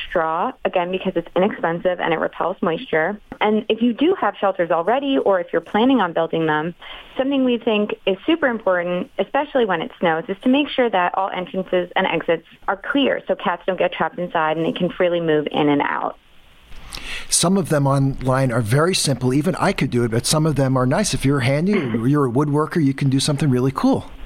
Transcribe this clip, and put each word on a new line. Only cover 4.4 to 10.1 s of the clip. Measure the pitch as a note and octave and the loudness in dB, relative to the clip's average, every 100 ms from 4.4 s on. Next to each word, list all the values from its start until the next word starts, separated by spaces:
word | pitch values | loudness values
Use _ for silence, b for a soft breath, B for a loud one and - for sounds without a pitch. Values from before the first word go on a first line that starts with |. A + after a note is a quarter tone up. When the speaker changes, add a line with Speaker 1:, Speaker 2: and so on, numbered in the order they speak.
| G3 F#3+ E3+ | -2 0 0
Speaker 1:
already, | E3+ E3+ C4 C#4+ C4+ | 0 2 0 0 0
or | - F#3+ | 2 0
if | F3 | 0
you're | E3+ | -4
planning | E3+ G3+ B3+ C4 | -2 2 4 4
on | F3+ | 2
building | E3 E3 E3 | 0 -2 0
them, | D#3+ D3+ E3 E3+ B B - - | 0 0 -2 -8 B B -14 -6
something | C4 C#4 B3+ | -2 2 2
we | A#3+ | 0
think | A#3+ G#3+ G#3 - - | 0 0 -2 -4 -4
is | F#3+ - | -2 0
super | E4 C#4 | 0 0
important, | A3 G3 F3+ F3 F3+ F#3 - | 0 0 0 0 -4 -6 -6
especially | - C4+ C#4+ C4+ | -2 -2 0 0
when | A3 E3+ | 0 0
it | - - | -4 -2
snows, | F3+ | 0